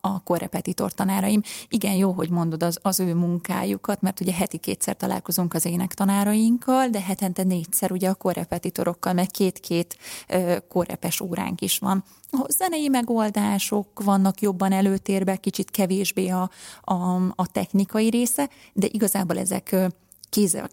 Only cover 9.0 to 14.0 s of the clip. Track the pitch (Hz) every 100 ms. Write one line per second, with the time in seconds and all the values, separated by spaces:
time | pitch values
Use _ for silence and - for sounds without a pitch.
9 | 185 180 190 - 190 - - 170 170 -
10 | - - - 180 180 175 - - 170 -
11 | 170 - 185 175 190 180 196 - 190 190
12 | - - - 269 277 - 370 320 294 254
13 | 233 226 214 208 208 202 - 208 196 -